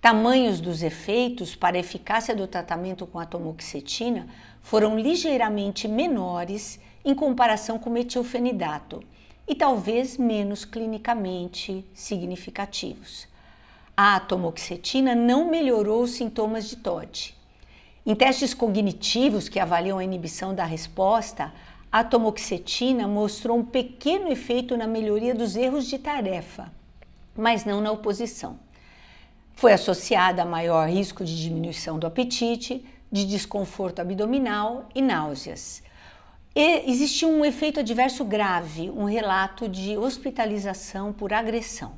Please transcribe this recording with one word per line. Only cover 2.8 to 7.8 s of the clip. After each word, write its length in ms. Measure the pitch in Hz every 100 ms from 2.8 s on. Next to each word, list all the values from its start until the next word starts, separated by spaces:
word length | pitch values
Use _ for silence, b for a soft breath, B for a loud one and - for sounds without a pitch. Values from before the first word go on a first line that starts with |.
| 180 185 180
com 140 | 175
atomoxetina 1080 | 165 175 165 165 - 143 - - 233 233 - B B B
foram 360 | - 220 214 220
ligeiramente 880 | 226 339 330 269 220 208 202 196 226
menores 920 | 214 349 247 180 175 175 202 208 - b b
em 100 | 285
comparação 640 | 277 294 247 240 214 214
com 120 | 226